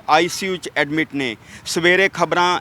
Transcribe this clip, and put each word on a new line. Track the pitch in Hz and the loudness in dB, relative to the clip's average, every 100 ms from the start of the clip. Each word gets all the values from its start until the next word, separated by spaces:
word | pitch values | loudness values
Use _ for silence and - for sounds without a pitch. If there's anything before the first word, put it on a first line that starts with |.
| - | 2
ਆਈ | 151 175 | 2 2
ਸੀ | - 190 | -2 -6
ਯੂ | 180 | -6
'ਚ | - - | -6 -4
ਐਡਮਿਟ | 147 156 156 143 | -2 -2 -2 -4
ਨੇ। | 131 107 - - - | -6 -8 -14 -16 -6
ਸਵੇਰੇ | 180 170 185 190 | 0 2 4 2
ਖਬਰਾਂ | 170 165 165 175 175 | 0 -2 0 0 0